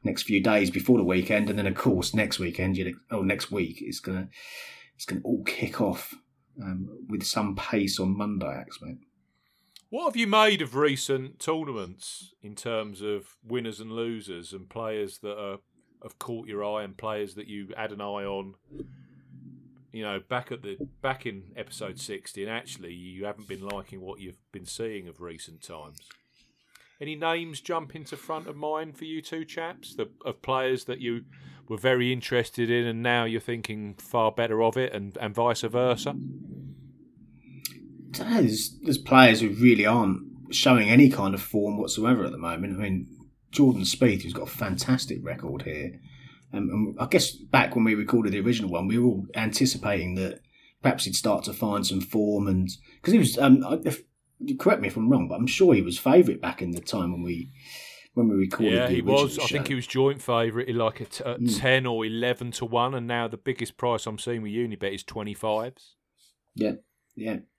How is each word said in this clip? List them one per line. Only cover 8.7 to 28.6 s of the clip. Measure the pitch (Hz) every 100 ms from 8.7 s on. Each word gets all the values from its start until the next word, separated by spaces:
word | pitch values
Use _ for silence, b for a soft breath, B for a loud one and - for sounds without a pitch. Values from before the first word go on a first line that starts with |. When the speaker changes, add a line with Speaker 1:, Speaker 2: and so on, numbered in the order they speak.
| - - - _ _ _ b b b b b _
Speaker 2:
What | 247 339
have | 226
you | 220
made | 214 214 185
of | 143 127
recent | 147 135 - 135 131 -
tournaments | - 160 151 117 90 92 - - 92 _
in | 104 101
terms | 117 113 107 95
of | 104 104 95 _
winners | 113 123 113 107
and | 110
losers | 113 117 113 98 87 85
and | 95 95
players | 120 110 107 101 -
that | 104 104
are, | 101 98 _ _ _ _
have | 110 -
caught | - 117 110
your | 104
eye | 104 107
and | 101 92
players | 110 107 101 98
that | 101
you | 104 98 -
had | 110
an | 104
eye | 101 101 101
on? | 98 98 - _ B B B B B B B B B - _ _
You | 110
know, | 107 98 -
back | 127 -
at | 120
the, | 101 98 143 -
back | 135 131 120
in | 98 92 -
episode | 107 - 101 90
sixty, | - 98 - 101
and | 101
actually | 113 127 131 87
you | 90 90 92 101
haven't | 104 101
been | 95 98
liking | 101 92 95
what | 92 98
you've | 95 - _
been | 98 90
seeing | - 113 104 87
of | 80
recent | 87 82 - 80
times. | - 80 76 76 _ b b b b b b b b b
Any | 147 156
names | 165 170 165 143
jump | - 165 147 156
into | 147 147
front | - 160 165
of |
mind | 147